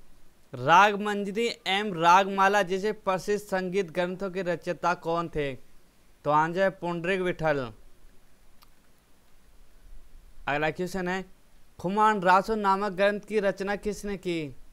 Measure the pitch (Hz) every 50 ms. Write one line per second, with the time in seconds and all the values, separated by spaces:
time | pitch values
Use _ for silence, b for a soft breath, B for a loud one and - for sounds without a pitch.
0 | - - - - - - - - - _ - 123 123 139 160 180 196 214 208 196
1 | 208 208 208 202 202 196 190 208 233 233 - - - 175 190 196 214 214 185 160
2 | 165 175 175 190 196 190 196 196 190 190 202 208 202 170 190 190 185 214 214 -
3 | - 196 185 185 - - 208 202 202 - - 185 185 185 175 196 196 165 151 180
4 | 175 180 185 175 190 196 175 190 190 175 175 190 - 180 175 - - 175 180 175
5 | - 160 165 170 170 160 - 156 147 139 131 - - - - - - - _ _
6 | _ - - _ - 143 147 156 156 165 170 180 196 190 185 190 - 170 170 170
7 | 165 170 196 185 185 175 175 - 160 156 147 139 131 117 107 - - - - -
8 | - - - - - - - - - - - - - - - - _ - - -
9 | _ _ - - _ _ - - - - - - - - - - - - - -
10 | - - - - - - - - - - 135 147 151 160 151 - 180 175 180 190
11 | 180 175 185 190 185 185 - - - - - - - - - - - 170 196 214
12 | 214 214 214 208 170 185 185 196 190 - 220 220 208 196 190 196 202 208 185 170
13 | 202 202 208 208 202 - 202 214 196 196 185 190 196 196 202 202 - 208 202 -
14 | - 208 202 180 185 180 170 165 156 139 131 - - -